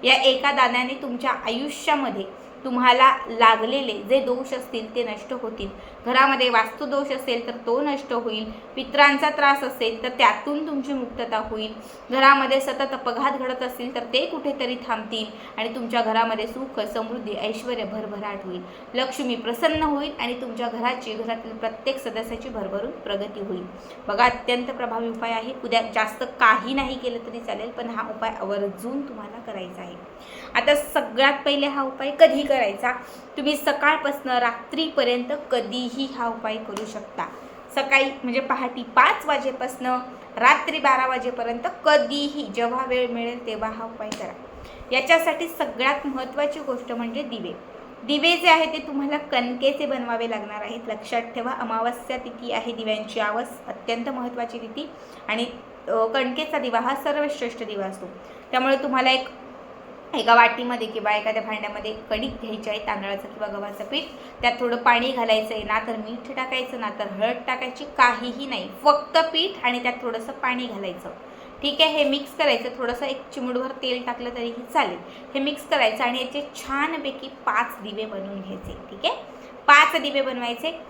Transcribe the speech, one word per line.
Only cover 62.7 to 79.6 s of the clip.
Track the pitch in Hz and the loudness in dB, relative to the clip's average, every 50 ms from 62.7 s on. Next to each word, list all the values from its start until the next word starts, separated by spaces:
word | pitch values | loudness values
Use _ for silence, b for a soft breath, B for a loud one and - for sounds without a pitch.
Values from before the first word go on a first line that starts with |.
| 208 214 | -6 -4
तांदळाचं | 208 - 214 196 196 196 202 196 - - | -2 -4 -4 -4 -2 -4 -6 -6 -6 -10
किंवा | - - 214 208 | -8 -8 -6 -6
गव्हाचं | 202 202 202 202 202 - 214 | -6 -6 -8 -8 -8 -10 -8
पीठ, | - 269 302 320 - B B B B B B | -4 -2 -4 -4 -4 B B B B B B
त्यात | - 240 240 240 | 2 2 2 2
थोडं | 247 240 233 | 0 0 0
पाणी | 240 240 254 240 233 240 262 | 2 4 4 6 6 4 2
घालायचं | 262 254 233 226 220 220 214 - 233 | 0 0 2 4 4 2 2 -2 -4
आहे, | 214 208 | -6 -2
ना | 214 214 220 | 0 0 0
तर | 214 - 226 | 0 -2 -6
मीठ | 220 214 220 233 240 - - 269 | -6 -6 -8 -10 -10 -10 -8 -6
टाकायचं | 262 262 254 262 254 247 - - 240 | -4 -4 -2 -2 -2 -2 -4 -6 -6
ना | 226 208 196 - | -4 -6 -4 -4
तर | 208 202 | -6 -6
हळद | 196 190 214 233 247 247 - - | -2 0 0 0 0 -2 -2 -4
टाकायची, | 254 247 262 254 254 - 294 | -2 -2 -2 -6 -6 -8 -12
काहीही | - - - 254 247 233 220 247 247 233 240 226 | -10 4 6 6 6 6 2 -4 -6 -6 -6 -6
नाही, | 269 254 202 185 196 - - - | -6 -6 -6 -6 -8 -10 2 6
फक्त | 294 294 294 294 - - 320 | 6 6 6 4 4 4 4
पीठ | 330 320 - 320 339 392 - - - | 4 4 2 0 0 0 -2 0 0
आणि | 247 247 247 247 | 0 0 2 -2
त्यात | 254 240 - | -2 -4 -2
थोडंसं | 254 240 226 226 - - | -4 -4 -4 -4 -6 -8
पाणी | 269 - - 254 247 247 254 | -8 -4 -2 -2 -2 -2 -4
घालायचं. | 233 214 196 196 185 175 180 - 185 - - B B B B B B B B | -6 -6 -6 -6 -6 -8 -8 -10 -12 -12 -12 B B B B B B B B
ठीक | - 285 285 - | -2 -2 4 4
आहे, | 320 311 | 4 4
हे | 311 311 285 285 | 6 4 4 4
मिक्स | 269 285 - - - | 4 0 -2 -6 -2
करायचं, | - 320 294 247 233 233 254 240 - | 2 4 4 4 4 0 -4 -4 -2
थोडंसं | 254 233 240 240 285 | -2 -2 -2 -2 -2
एक | 269 262 262 - - - | -4 -4 -6 -8 -10 -8
चिमूटभर | 285 247 254 247 247 254 262 | -6 -4 -2 -2 -2 -2 -2
तेल | 262 - - 254 247 247 247 | -6 -4 -2 -2 -2 -2 -2
टाकलं | 247 240 240 240 240 | -4 -6 -4 -6 -8
तरीही | 240 247 233 233 233 233 247 - - | -6 -4 -4 -4 -6 -6 -10 0 2
चालेल. | 320 269 196 180 170 B B B B B B - | 2 2 2 0 -6 B B B B B B -2
हे | 269 | 0
मिक्स | 269 294 294 - - - | 0 0 -2 -4 -2 0
करायचं | 330 285 247 220 220 - 269 | 2 4 4 4 4 2 0
आणि | 247 247 262 | 0 0 -2
याचे | 254 254 - 285 285 - - | -4 -4 -6 -6 -8 -8 -10
छानपैकी | - - - 269 277 294 320 330 311 277 277 269 - - 269 | -12 -8 -4 -2 0 0 0 -2 -4 -4 -6 -6 -8 -12 -14
पाच | - - - - 214 214 247 - - - 202 | -14 -4 -2 0 2 2 0 0 -4 -10 -10
दिवे | 214 214 208 220 | -8 -6 -6 -6
बनवून | 214 208 196 190 196 202 196 | -6 -6 -8 -8 -8 -8 -10
घ्यायचे. | 190 190 190 190 185 190 196 - - - | -10 -10 -12 -10 -10 -12 -12 -12 -14 -14
ठीक | 202 196 - | -12 -2 0
आहे, | 339 - - - B B B B B B B | 0 0 0 -8 B B B B B B B